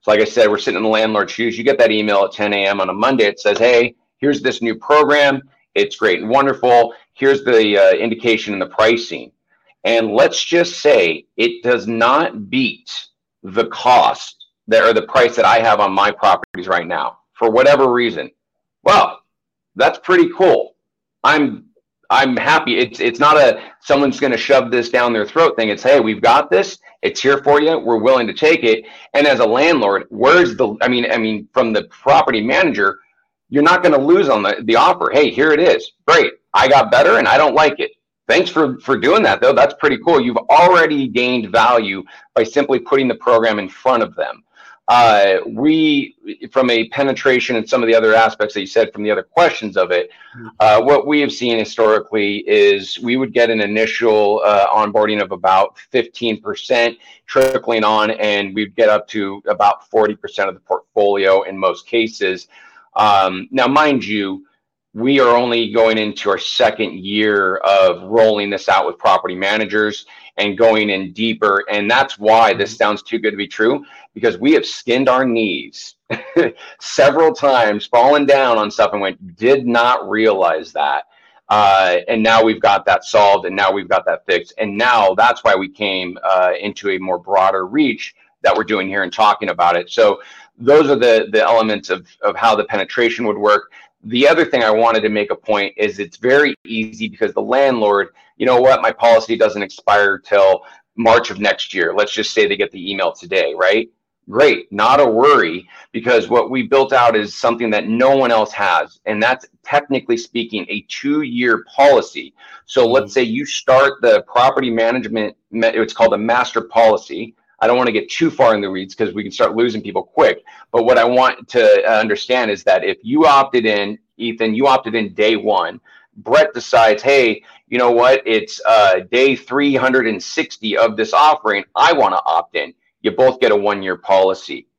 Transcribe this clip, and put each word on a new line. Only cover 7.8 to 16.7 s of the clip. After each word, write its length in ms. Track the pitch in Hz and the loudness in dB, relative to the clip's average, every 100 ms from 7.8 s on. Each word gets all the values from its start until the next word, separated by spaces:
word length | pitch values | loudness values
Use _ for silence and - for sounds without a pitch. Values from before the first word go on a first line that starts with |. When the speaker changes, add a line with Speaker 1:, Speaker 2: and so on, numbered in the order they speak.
| 95 | 4
Speaker 1:
indication 600 | 95 117 113 120 107 104 | 2 -2 -4 -2 -2 -4
and 80 | 98 | -8
the 40 | 92 | -8
pricing." 640 | - 110 117 - 76 - _ _ _ _ _ | 0 0 0 -4 -14 -16 _ _ _ _ _
And 300 | - 117 110 | -2 -2 0
let's 280 | 107 156 - | 2 0 0
just 380 | - 170 170 - | -2 -2 -2 -2
say 460 | 151 127 85 80 _ - | 2 2 2 -4 _ -4
it 260 | 117 - | -4 -2
does 240 | 123 120 98 | -2 -2 -2
not 640 | 117 117 139 165 110 98 | -2 0 0 -2 -8 -8
beat 580 | 127 123 - - - - _ _ _ | -4 -4 -6 -16 -16 -16 _ _ _
the 220 | 98 95 113 | -10 -4 -4
cost 800 | - 123 127 - - - - _ _ - | -2 2 4 4 -2 -10 -20 _ _ 0
that, 160 | 110 | 2
or 100 | 110 | 4
the 140 | 110 - | 2 0
price 300 | 131 120 117 | 0 0 2
that 80 | |
I 160 | 101 117 | 2 4
have 180 | 113 104 | 2 0
on 140 | 101 | 0
my 180 | 98 101 | 0 -2
properties 560 | 101 104 90 - - | 0 0 0 -4 -14
right 200 | 90 | -4